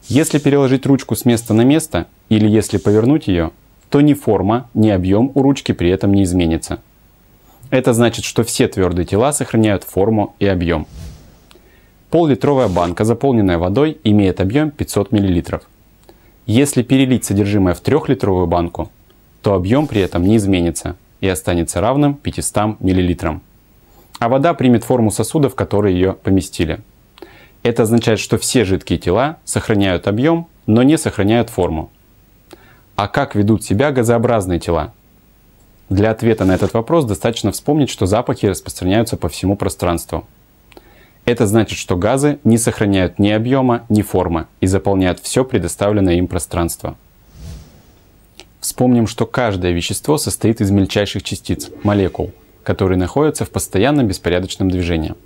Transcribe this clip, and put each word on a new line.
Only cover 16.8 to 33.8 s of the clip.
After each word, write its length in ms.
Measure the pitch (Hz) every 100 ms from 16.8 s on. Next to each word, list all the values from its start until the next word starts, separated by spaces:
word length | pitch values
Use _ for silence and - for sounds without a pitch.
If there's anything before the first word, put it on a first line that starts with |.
перелить 400 | 113 131 135 120
содержимое 500 | - 101 101 104 92
в 60 | 87
трёхлитровую 680 | - 139 - 135 - 92 87
банку, 460 | 87 85 - - _ _ _ _ _
то 120 | -
объём 340 | 98 87 127 151
при 140 | 101
этом 200 | 90 95
не 140 | 90 113
изменится 580 | 98 92 85 82 82 80 _ _
и 60 | 95
останется 540 | 90 - 85 82 95
равным 340 | 101 139 147
пятистам 640 | 139 - 85 78 - 107 104
миллилитрам. 640 | 95 92 90 85 90 80 _ _ _ _ _ _ _ -
А 80 | 117
вода 260 | 135 156
примет 300 | 165 131 117
форму 260 | - 127 110
сосуда, 380 | - 110 165 139
в 80 | -
который 360 | 101 101 104
её 200 | 90 92
поместили. 680 | - - 95 - - 82 80 - _ _ - - - - _
Это 200 | - 117
означает, 380 | 113 117 113 107
что 180 | - 113
все 260 | - 127
жидкие 320 | 95 95 - 82
тела 420 | - 95 139 165
сохраняют 640 | - 117 - 107 101 87 -
объём, 400 | 104 143 165 170 _ -
но 180 | 110
не 120 | 127 160
сохраняют 540 | - - 98 117 113
форму. 400 | - 87 80 - _ _ _ _ _ _ - - _ _
А 140 | - 101
как 260 | - 135
ведут 300 | 104 101 107
себя 260 | - 98